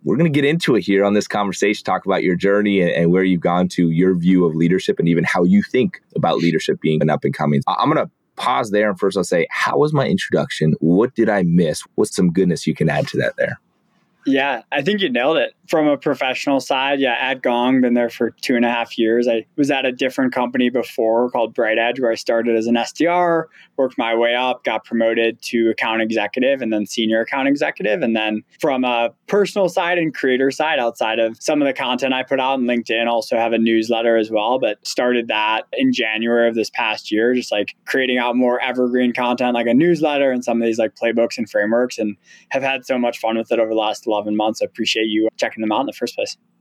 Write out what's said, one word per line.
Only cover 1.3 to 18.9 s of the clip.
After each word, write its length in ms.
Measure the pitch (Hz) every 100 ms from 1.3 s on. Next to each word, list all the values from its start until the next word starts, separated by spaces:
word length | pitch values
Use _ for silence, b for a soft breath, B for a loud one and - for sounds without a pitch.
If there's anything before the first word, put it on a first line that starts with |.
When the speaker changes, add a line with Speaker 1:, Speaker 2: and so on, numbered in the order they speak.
| 107 101 92 101 107 -
Speaker 1:
talk 200 | 92 95
about 160 | 92
your 140 | 92 90
journey 460 | 98 104 104 98
and, 100 | 87
and 200 | - 85
where 120 | 92
you've 160 | 95 87
gone 300 | 87 87 92
to, 220 | - 85
your 240 | 82 92 90
view 280 | 87 92
of 120 | 87 80
leadership, 440 | 85 95 - 196
and 80 | 170
even 160 | 170
how 220 | - 185 180
you 180 | 202
think 380 | - - 101 - _ -
about 220 | 85 -
leadership 420 | 85 80 - 82
being 200 | 80 78
an 80 | 78
up 140 | 73
and 100 | 71
coming. 280 | 69 76 71 69
I, 100 | -
I'm 80 | 127
gonna 240 | 156 92 - _ -
pause 360 | 127 131 117
there, 180 | 104 107
and 100 | 92
first 160 | 98 95
I'll 80 |
say, 240 | 90 87 80
how 280 | - - 143
was 160 | 151
my 120 | 151 135
introduction? 720 | 98 - 85 76 - 78 -
What 340 | 80 87 117 -
did 140 | 110
I 140 | 101
miss? 380 | 87 87 80 - - -
What's 180 | 110
some 200 | - 90
goodness 340 | 85 90 78 -
you 80 | 71
can 140 | 80
add 180 | 73 -
to 80 | -
that 180 | - -
there? 200 | - - _ _ _ _ _ _ -
Speaker 2:
Yeah, 380 | 135 139 120 -
I 100 | 143
think 200 | 143 208
you 80 | 180
nailed 280 | 123 135 160
it. 160 | - - -
From 180 | 160 151
a 100 | 139
professional 640 | 156 135 131 127 143 139
side, 400 | - 135 135 143
yeah, 160 | 131 123
at 240 | 131 131
Gong, 380 | 131 120 123 131
been 120 | 123
there 160 | 120 117
for 220 | - 117 -
two 140 | - 120
and 100 | 117
a 40 |
half 280 | 120 117